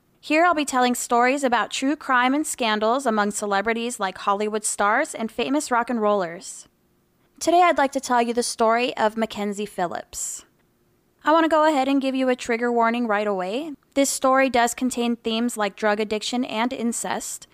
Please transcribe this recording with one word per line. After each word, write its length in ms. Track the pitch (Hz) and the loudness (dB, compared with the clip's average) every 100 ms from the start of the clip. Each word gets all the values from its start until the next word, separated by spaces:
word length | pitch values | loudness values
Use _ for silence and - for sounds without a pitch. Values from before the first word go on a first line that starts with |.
| _ _ | _ _
Here 240 | - 302 349 | 0 4 4
I'll 80 | |
be 100 | 311 | 2
telling 320 | 285 254 247 240 | 0 2 2 0
stories 480 | - 233 247 285 | 0 2 2 2
about 280 | 269 233 202 | 0 0 -2
true 260 | - 269 311 | -2 -2 -2
crime 360 | - 247 254 | 0 2 2
and 140 | 285 311 | 0 -2
scandals 580 | - 226 214 214 254 262 | -2 -2 2 2 0 0
among 260 | 214 202 | 0 0
celebrities 680 | - 208 196 214 226 233 240 | -2 -2 0 0 -2 -4 -4
like 180 | 190 - | -6 -4
Hollywood 440 | - 202 214 214 | -2 -2 -2 -4
stars 500 | - - 202 240 302 | -4 0 2 2 0
and 160 | - 226 | -6 -6
famous 400 | - 240 294 - | -4 -2 -2 0
rock 200 | 233 240 | -2 0
and 120 | 233 | 0
rollers. 680 | 208 208 170 175 - - - _ _ _ _ _ _ _ | 0 0 -2 -8 -16 -18 -20 _ _ _ _ _ _ _
Today 220 | 320 349 | 2 6
I'd 140 | 349 294 | 6 4
like 140 | 277 | 0
to 80 | 269 | -2
tell 220 | - 247 | 0 2
you 120 | 240 | 2
the 100 | 233 | 0
story 520 | 233 - 226 233 247 - | -2 2 2 2 0 0
of 220 | 220 226 | 0 0
Mackenzie 480 | 220 214 208 202 208 | -4 -4 -6 -4 -6
Phillips. 800 | - 170 - - - - - - _ _ _ _ _ _ _ 294 | -4 -4 -4 -10 -10 -10 -10 -16 _ _ _ _ _ _ _ 2
I 80 | |
want 100 | 330 | 2
to 60 | 320 | 4
go 180 | 311 311 | 4 4
ahead 220 | 294 262 | 2 2
and 120 | 277 | 0
give 140 | 269 262 | 0 0
you 140 | 254 | 0
a 60 | 247 | 0
trigger 340 | - 226 240 | -2 -2 0
warning 340 | 240 226 240 233 | 2 2 0 0
right 220 | 202 214 | 0 0
away. 460 | 190 180 240 320 269 _ | -2 -4 -6 -6 -12 _
This 160 | 277 277 | 0 0
story 400 | - 262 262 269 | 2 2 4 4
does 240 | 240 240 | 4 2
contain 440 | - 254 240 240 233 | 0 -4 -2 -2 -2
themes 400 | 226 226 240 214 | -2 -2 -2 -2
like 180 | 202 - | -4 -2
drug 240 | 214 208 | 0 0
addiction 460 | 214 214 - 247 254 | -2 -4 -4 -4 -4
and 260 | 220 247 | -2 -4
incest, 720 | - 233 226 180 - - - - | -2 -4 -4 -6 -6 -8 -12 -16